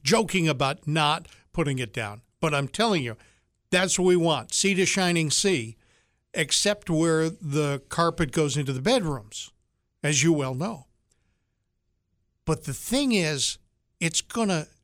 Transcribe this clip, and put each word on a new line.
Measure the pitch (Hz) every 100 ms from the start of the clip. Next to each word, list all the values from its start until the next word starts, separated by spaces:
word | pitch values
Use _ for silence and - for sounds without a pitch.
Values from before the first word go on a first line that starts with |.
joking | 135 220 214 190 165
about | 135 139 143 -
not | 156 147 160 - - _
putting | - 147 131
it | 117
down, | - 107 104 _ _
but | 165
I'm | 147 139
telling | - 226 185
you, | 120 110 _ _ _ _ _
that's | 180 190 -
what | 185
we | 180
want. | 165 143 110
Sea | - 196
to | 190 180
shining | - 180 170 156
sea, | - 202 165 113 - _ _ _ _ _
except | 208 151 - 202 208 -
where | 160 165 160 160
the | 208 156 143 147 139 -
carpet | - 170 165 151
goes | - 147 135
into | 139
the | 127
bedrooms, | 147 254 165 139 104 - - _ _ _ _ _
as | 143 147
you | 156
well | 156 131
know. | 131 185 214 - _ _ _ _ _ _ _ _ _ _ _ _ _ _ _
But | - 156
the | -
thing | 131 - 254 285
is, | 214 160 143 - - _ _ _ _
it's | 165 -
gonna, | - 233 214 170 151 _